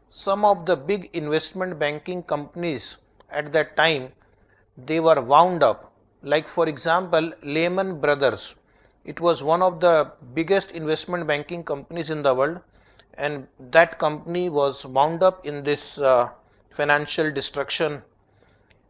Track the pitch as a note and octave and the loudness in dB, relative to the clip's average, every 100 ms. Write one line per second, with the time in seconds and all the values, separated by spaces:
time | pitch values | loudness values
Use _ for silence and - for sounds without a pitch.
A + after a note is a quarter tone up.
0 | _ - G3+ G3 G#3 F#3+ E3 D#3 D3 G3+ | _ -8 -2 2 4 2 0 -2 -2 -4
1 | E3+ E3+ D3+ D#3 - F#3 F#3 D3+ D3 D3+ | -4 -8 -2 -2 -4 -8 -8 -4 -4 -4
2 | - F3+ - D3 C#3+ F3 E3+ B2+ - - | -8 -8 -6 -6 -6 -8 -6 -4 -6 -10
3 | _ _ - D3 D3 D#3+ D3 - D#3+ C#3+ | _ _ -12 -8 -2 0 0 2 4 2
4 | C3 _ _ _ _ _ _ - B2+ D#3+ | -4 _ _ _ _ _ _ -14 -4 2
5 | D#3+ D3 A#2+ D3 F3+ F3 B2+ G#2 - _ | 4 4 6 6 6 4 2 2 -8 _
6 | _ _ C#3 D3+ D3+ - D#3+ C#3+ E3+ F3 | _ _ -2 -2 -2 -2 -2 -2 0 0
7 | F#3 E3 D#3+ - C#3+ D#3 E3+ F#3 F#3+ D#3 | 2 0 0 -6 -6 -2 0 -2 -4 -2
8 | D3 C#3+ C3+ - - - _ _ _ _ | 0 2 2 0 -8 -18 _ _ _ _
9 | - D3 E3+ D3 C#3 E3+ F#3 E3+ F3 D#3+ | -16 -2 0 2 2 2 2 2 4 4
10 | C3+ - B2 C3+ D#3+ G3 - E3+ D#3 D#3 | 2 -6 -10 -4 0 0 0 -8 -4 -4
11 | - F3 D#3 D3 D3 F3 D#3 C#3 - E3+ | -4 -6 -2 -4 -4 -10 -8 -8 -8 -10
12 | D#3 D3+ C#3+ B2+ C#3+ F3 - _ _ _ | -6 0 2 2 2 -2 -14 _ _ _
13 | _ - D3 D3 B2+ - B2+ E3 E3+ - | _ -6 -6 -6 -12 -20 2 4 4 2
14 | D#3 D3+ D#3+ F3 F3+ C#3+ C#3 B2 C3+ C3 | -4 -4 -6 -4 -2 0 0 -2 -4 0
15 | D3+ E3 F#3 F3+ D3 D3 C#3+ C#3+ - - | 2 4 2 2 -8 -6 -4 -4 -4 0
16 | C3+ B2+ A#2+ - _ _ _ - D3 D3 | 4 4 2 -4 _ _ _ -4 0 0
17 | D3 - D#3 C#3 - C#3+ C3+ - D#3 C#3+ | 0 -2 -2 -2 -6 -4 -4 -2 -2 -4
18 | - _ _ _ _ _ _ _ _ | -14 _ _ _ _ _ _ _ _